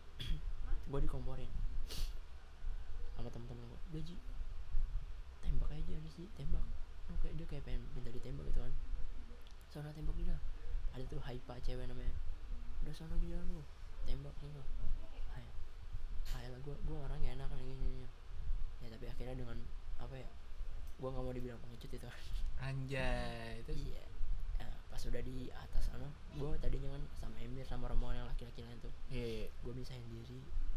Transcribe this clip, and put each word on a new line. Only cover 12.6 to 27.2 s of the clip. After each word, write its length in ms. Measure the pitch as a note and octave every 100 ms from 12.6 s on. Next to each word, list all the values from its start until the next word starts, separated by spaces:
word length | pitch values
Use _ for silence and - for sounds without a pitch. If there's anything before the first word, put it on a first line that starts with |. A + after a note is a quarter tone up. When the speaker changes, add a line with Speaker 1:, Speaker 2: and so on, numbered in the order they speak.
| - -
Speaker 1:
"Udah, 80 | -
sono 240 | D3+ D#3+ -
gila 240 | E3+ E3+
lu, 220 | F3 F3 C#3+ - - -
tembak 320 | C#3+ C#3 C#3+ -
lu." 160 | C#3+ D3 C#3 - - - - - -
Hai. 120 | - - - - - - - - - -
Hai 160 | B2+ B2
lah, 80 | B2+
gua, 160 | C3+ C#3+
gua 240 | C3+ - C#3
orangnya 240 | D3 C#3+
enak 140 | D3+ C#3
kan, 80 | C#3
gini, 240 | B2+ C3
gini. 280 | B2+ B2+ - - - - - - - -
Ya, 40 | A2+
tapi 120 | A2+ B2
akhirnya 260 | - B2 B2+
dengan, 180 | A#2+ A#2 - - - -
apa 180 | -
ya, 140 | C3 - - - - - - - -
gua 120 | C3
nggak 160 | C3
mau 80 | B2+
dibilang 280 | B2+ B2 A#2
pengecut 320 | A#2+ A#2+ C#3
itu. 160 | B2 A#2 - - - - -
Speaker 2:
Anjay, 1000 | C3 C3+ C3 C3+ B2+ B2 A#2+ - - -
terus? 160 | - -
Speaker 1:
Iya. 220 | - - - - - - - -
Nah, 140 | - - -
pas 120 | -
udah 220 | - B2
di 260 | B2 C3 B2+
atas 340 | - - - -
sana, 220 | A#2+ C#3 D3 -
gua 180 | D3+ C#3 D3
tadinya 320 | C#3 C3+ C#3
kan 120 | C#3 C#3+
sama 200 | -